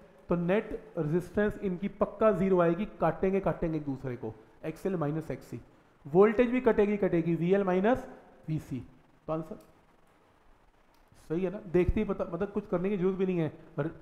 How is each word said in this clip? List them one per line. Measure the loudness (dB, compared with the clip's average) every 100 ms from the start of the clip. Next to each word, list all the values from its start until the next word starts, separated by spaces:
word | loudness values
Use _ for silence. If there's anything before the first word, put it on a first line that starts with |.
| -20 -12 -2
तो | 0
net | 2 0 0 -10 -10 -4
resistance | -2 -2 -2 0 0 -2
इनकी | -6 -4 -6 -4
पक्का | -4 2 2
ज़ीरो | 4 2 4
आएगी, | 4 2 -4 -2
काटेंगे | -2 0 0 0
काटेंगे | 0 -2 -2 -4
एक | -6
दूसरे | -8 -8 -8
को, | -10 -12 -20 -14 -12
एक्सएल | -6 -4 -2
minus | -2 -4 -6
एक्ससी, | -10 -12 -16 -16 _ _ _ 2
Voltage | 6 6 6 2
भी | 4
कटेगी | 2 4 2 2
कटेगी, | 2 2 0 0
वीएल | 2 2
माइनस | 2 2 2 0 -4 -18 -20 -14 -6
वीसी। | -6 -6 -12 -12 -20 _ _ -8
तो |
answer | -6 -8 -14 -20 _ _ _ _ _ _ _ _ -20 _ _ _ _ _ -16 -6
सही | -4
है | -4
ना? | -6 0
देखते | 2 4 2
ही | 0
पता, | -2 -4
मतलब | -4 -4
कुछ | -4 -4
करने | -2 -2
की | 0
जरूरत | 0 0
भी | 0
नहीं | 0
है, | -2 -6 -12 -6
पर | -6 -4